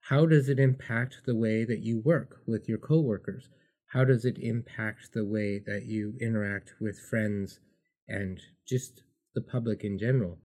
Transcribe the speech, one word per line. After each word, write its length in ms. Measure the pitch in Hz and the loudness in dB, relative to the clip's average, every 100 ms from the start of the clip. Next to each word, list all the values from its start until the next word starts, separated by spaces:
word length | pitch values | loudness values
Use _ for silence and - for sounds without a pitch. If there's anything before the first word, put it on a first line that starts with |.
| - | 2
How 160 | 139 160 | 4 6
does 240 | 156 131 | 6 6
it 80 | 135 | 4
impact 640 | 135 127 - 117 127 - | 4 4 -2 -2 -2 -6
the 100 | - | -4
way 300 | 113 113 110 | 0 2 2
that 180 | 117 110 | 0 -2
you 200 | 113 113 | -2 -2
work 380 | 120 165 - - - | 2 0 0 -12 -4
with 220 | 110 - | -4 -2
your 100 | 110 | -6
coworkers? 720 | - 156 143 101 - 107 - _ _ _ _ | 2 2 2 -2 -6 -12 -16 _ _ _ _
How 120 | 127 | 0
does 220 | 131 123 123 | 4 4 2
it 100 | - | -2
impact 720 | 117 117 120 - 107 - - | -4 -4 -6 -8 -8 -8 -10
the 100 | 117 | -6
way 380 | 104 107 104 101 101 | -2 -2 -2 -4 -6
that 200 | 101 - | -8 -6
you 280 | 110 104 120 | -6 -6 -4
interact 520 | 117 110 101 101 - - | -2 -2 -2 -4 -8 -8
with 220 | 110 101 - | -8 -8 -4
friends 500 | 117 107 104 98 - _ _ _ _ - | -2 0 -2 -4 -10 _ _ _ _ -10
and 320 | 104 98 92 - _ - | -6 -6 -8 -14 _ -4
just 340 | 127 - - _ _ _ | -4 -4 -18 _ _ _
the 60 | - | -8
public 420 | - 127 117 104 | -4 -4 -2 -4
in 160 | 104 98 | -4 -2
general? 420 | 113 131 92 85 _ | 0 2 0 -6 _